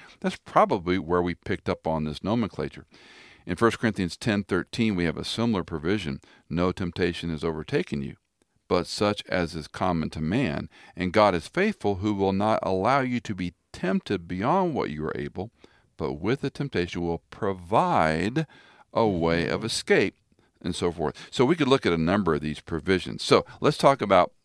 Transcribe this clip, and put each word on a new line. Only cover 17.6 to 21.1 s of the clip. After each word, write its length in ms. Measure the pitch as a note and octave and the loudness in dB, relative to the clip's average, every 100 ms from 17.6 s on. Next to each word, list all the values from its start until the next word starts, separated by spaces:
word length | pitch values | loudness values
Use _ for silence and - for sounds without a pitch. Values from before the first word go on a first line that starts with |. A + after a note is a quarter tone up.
| F2 A#2 F3+ C3+ D#2+ D#2 F#2+ C#3 D#3+ - - - _ | 0 0 2 4 4 2 0 -2 -6 -10 -20 -20 _
a 140 | - A2+ | 0 2
way 400 | F2+ E2 E2+ D#2+ | 2 2 2 0
of 160 | F#2+ | -2
escape," 520 | A2 - - F#3+ G2+ - _ _ _ _ | -4 -4 2 2 2 -2 _ _ _ _
and 140 | - F2 | -8 -2
so 160 | F2+ | -2
forth. 240 | E2+ D2+ | 0 -4